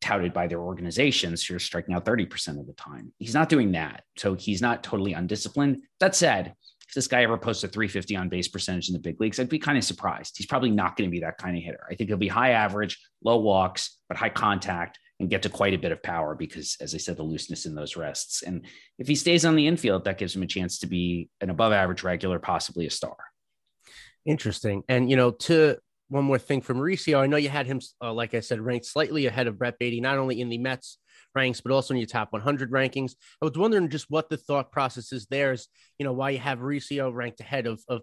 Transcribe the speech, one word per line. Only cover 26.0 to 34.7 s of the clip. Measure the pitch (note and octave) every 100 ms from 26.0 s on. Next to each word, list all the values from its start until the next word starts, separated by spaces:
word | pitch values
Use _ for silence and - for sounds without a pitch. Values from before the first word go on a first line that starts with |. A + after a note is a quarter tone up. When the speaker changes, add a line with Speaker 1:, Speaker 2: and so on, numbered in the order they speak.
| -
Speaker 2:
one | C#3
more | C#3 C3+
thing | - C#3
from | - B2+
Mauricio, | D3+ F#3+ - C#3+
I | C3+
know | D3
you | C#3+
had | C#3+ C3
him, | C3 - -
uh, | A#2+
like | A2+ A#2
I | A#2
said, | - A2+
ranked | A#2 B2 -
slightly | D3 D#3 D3+ C3
ahead | A2 A#2+
of | G2+
Brett | B2 A#2
Baty, | A#2+ A#2
not | C3 C3+
only | C3 A#2
in | B2
the | A#2
Mets | C3 B2+ - - _ _ _
ranks, | C3+ C3 A#2+
but | -
also | C3+ C3
in | B2+
your | A2+
top | A#2 G#2+
one | G#2+
hundred | A#2+ C#3+ B2+
rankings. | C3 C3 C3+ C3 - _ -
I |
was | D#3 D3
wondering | G#3+ G#3 E3+
just | C#3+ -
what | D3+ D#3
the | D3+
thought | - C#3+ B2+